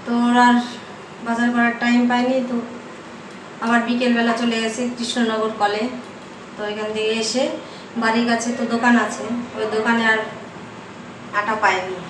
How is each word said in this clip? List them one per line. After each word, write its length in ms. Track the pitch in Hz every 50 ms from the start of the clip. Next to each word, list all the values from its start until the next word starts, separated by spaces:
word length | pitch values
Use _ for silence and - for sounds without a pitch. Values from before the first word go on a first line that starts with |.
| -
তো 60 | 240 240 240 240
ওর 100 | 240 240 247 247
আর 100 | 240 240 240 240 - - - - - - - - - - - 240
বাজার 220 | 233 233 233 240 240 240
করার 200 | 233 240 233 233 -
টাইম 180 | 240 240 240 247 247 240
পায়নি। 260 | 240 247 247 254 262 262 240 240
তো 60 | 240 233 226 - - - - - - - - - - - - - - - - - - - 226
আবার 160 | 233 233 233 226 240
বিকেলবেলা 440 | 240 247 254 240 233 233 233 233 226 233
চলে 160 | 240 233 226 226
গেছে 200 | 226 220 220 247 247 240 240
কৃষ্ণনগর 560 | - 226 - - 247 226 220 220 220 214 214 214 -
কলে। 220 | 208 202 208 214 226 254 254 - - - - - - - - - - - -
তো 60 | - 208 208
এখান 180 | 208 214 214 214 220
থেকে 160 | 220 214 220 226 226 220
এসে 180 | - - 247 285 320 - - - - - - - - - 233
বাড়ির 240 | 233 226 226 233 240 233
কাছে 180 | 233 233 240 240 233 -
তো 40 | 233 214 233
দোকান 200 | 233 240 247 240 - -
আছে, 180 | - - - 214 220 240 240 - - -
ওই 100 | 214 214 214 214
দোকানে 280 | 220 214 233 233 233 220 233
আর 80 | 311 427 - - - - - - - - - - - - - - - - - - - - - - - 208
আটা 160 | - 226 220 208
পায়নি 340 | 208 196 185 185 185 185 185 180 170